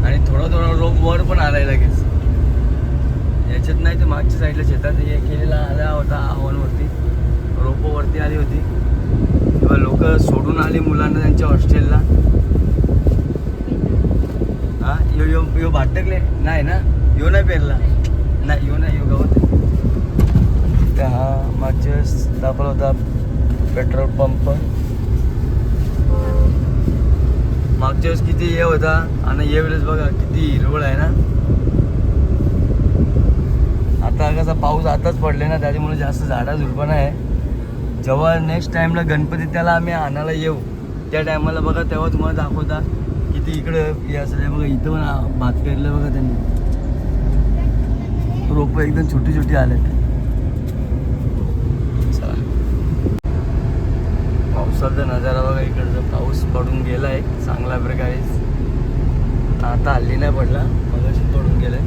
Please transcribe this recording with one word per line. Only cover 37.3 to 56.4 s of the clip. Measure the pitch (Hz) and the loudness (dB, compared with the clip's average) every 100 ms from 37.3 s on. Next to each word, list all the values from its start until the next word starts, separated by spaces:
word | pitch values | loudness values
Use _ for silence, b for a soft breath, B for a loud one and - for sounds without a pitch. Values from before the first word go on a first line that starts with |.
| - - - - - - - | -4 -2 -6 -6 -8 -6 -6
जेव्हा | 127 131 160 165 | -2 0 0 0
नेक्स्ट | 160 170 156 | -2 -4 -4
टाइमला | 170 165 170 | -2 0 0
गणपती | 160 151 147 165 160 | 0 -2 -2 -4 -4
त्याला | 170 170 | -2 0
आम्ही | 170 170 | 0 -2
आणायला | 170 147 139 156 | -4 -4 -6 -6
येऊ, | 156 160 147 - - - - - | -4 -4 -4 -8 -10 -10 -10 -6
त्या | 156 | -4
टायमाला | 156 156 156 160 | -2 -2 -2 -2
बघा, | 156 160 | -2 -2
तेव्हा | 160 160 160 | -2 -2 -2
तुम्हाला | 156 165 156 | 0 -2 -2
दाखवता | 151 175 147 151 160 - - - - | -2 -2 -2 -4 -4 -4 -4 -4 -4
किती | - 156 156 | -2 -2 -4
इकडं | 151 160 151 | -2 -2 -2
हे | 147 - 143 | -4 -4 -4
असं | 139 139 | -4 -2
आहे | 143 | -2
बघा. | 147 147 | -2 -2
इथं | 135 151 | -2 -2
पण | 156 | -2
आ-, | 147 139 131 131 | -2 -2 -2 -2
भात | 123 | -2
पेरलं | - 143 135 143 147 | 0 -2 0 -2 -2
बघा | 147 | -2
त्यांनी, | 135 127 120 113 - - - - - - - - - - - - - - - - - - - 113 | -2 -2 -2 -2 -2 -2 -2 -4 -4 -4 -2 0 0 0 2 0 0 -2 -2 -4 -4 -2 -2 0
रोपं | 147 143 156 | 0 0 0
एकदम | 151 151 156 | 0 0 0
छोटी | 131 139 156 | 0 0 0
छोटी | 127 135 | 0 2
आलेत. | 127 123 - - - - - - - - - - - - - - - - - - - - - - - | 2 2 0 0 0 -2 -2 -2 -2 -4 -6 -6 -4 -4 -2 -2 -2 -2 -2 -2 -2 -2 -2 -2 0
चला, | - - - - - - - - - - - - - - - - - - - - - - - - - | 0 -2 -4 -2 -2 0 -2 0 -2 -2 -2 -2 -2 -2 -2 -2 -2 -2 -2 -2 -2 -2 -2 -2 -2
पावसाचा | - - 127 - 131 123 | 0 0 0 -2 -2 -2
नजारा | 127 127 | -2 -2
बघा | 123 131 | 0 0
इकडचा, | 131 - - - - - | -2 -2 -2 -2 -2 -2
पाऊस | - - | -2 -2